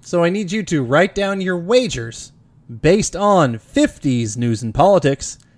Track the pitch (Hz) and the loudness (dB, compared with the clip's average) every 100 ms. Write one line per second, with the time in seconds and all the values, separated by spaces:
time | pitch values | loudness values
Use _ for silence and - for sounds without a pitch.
0 | - 175 170 202 180 214 185 156 120 147 | -4 0 0 0 -4 -6 -2 -2 2 2
1 | 196 202 196 196 185 175 175 254 220 120 | 2 0 -4 -4 -4 -4 2 2 2 -6
2 | 113 - - _ _ _ - 113 151 208 | -10 -14 -20 _ _ _ -20 -2 2 2
3 | - 170 208 190 131 113 - 185 196 - | 0 0 2 4 2 -2 -4 0 0 -2
4 | 143 120 110 113 120 110 113 139 185 190 | -2 -2 -4 -4 -4 -4 -2 2 4 4
5 | 139 143 - - _ | 2 -2 -8 -16 _